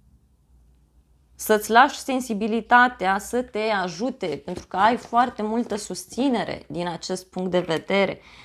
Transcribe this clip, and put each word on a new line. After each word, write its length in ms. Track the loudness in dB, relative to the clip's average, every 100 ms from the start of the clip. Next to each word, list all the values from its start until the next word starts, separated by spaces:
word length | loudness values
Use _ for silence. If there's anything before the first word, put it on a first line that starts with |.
| _ _ _ _ _ _ _ _ _ _ _ _ _ -12
Să-ți 360 | 0 0 4
lași 280 | 6 6 4
sensibilitatea 1160 | -4 -4 -2 -4 -2 -2 4 6 6 2 -2 -2
să 240 | -2 -4
te 180 | -4 -4
ajute, 840 | -2 -2 -4 -4 -6 -4 -6 -6 -8
pentru 220 | -12 -8
că 100 | 2
ai 200 | 2 2
foarte 440 | 0 0 0 -2
multă 340 | -4 -4 -4 -6
susținere 920 | -6 -12 -10 -2 0 0 -2 -8 -10
din 180 | -8 -6
acest 420 | -8 -8 -8 -8
punct 220 | -8 -2
de 80 | 0
vedere. 600 | 0 -4 0 0 0 -2 -14 -20